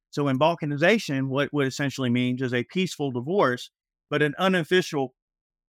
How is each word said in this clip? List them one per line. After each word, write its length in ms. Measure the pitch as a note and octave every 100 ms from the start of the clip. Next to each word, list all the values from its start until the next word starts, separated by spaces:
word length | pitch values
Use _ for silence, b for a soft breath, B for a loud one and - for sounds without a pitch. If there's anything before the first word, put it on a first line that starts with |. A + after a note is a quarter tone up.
| _ -
So 140 | C#3+
in 100 | C3
balkanization, 880 | D#3 E3+ D3+ C#3+ E3+ A3 - C3+ C3+
what, 240 | C3 C#3
what 160 | C#3+ C3+
essentially 420 | - C#3 C3 B2+
means 320 | A#2+ B2 B2+
is 120 | C3
a 100 | B2
peaceful 480 | A#2+ F3+ F#3 - C#3+
divorce, 580 | B2 C3 G3+ C#3+ B2 - _ _ _ _
but 120 | D3
an 120 | D3 C#3
unofficial, 760 | F#3+ F#3 D#3+ F#3 E3 D#3 C3 _ _ _ _ _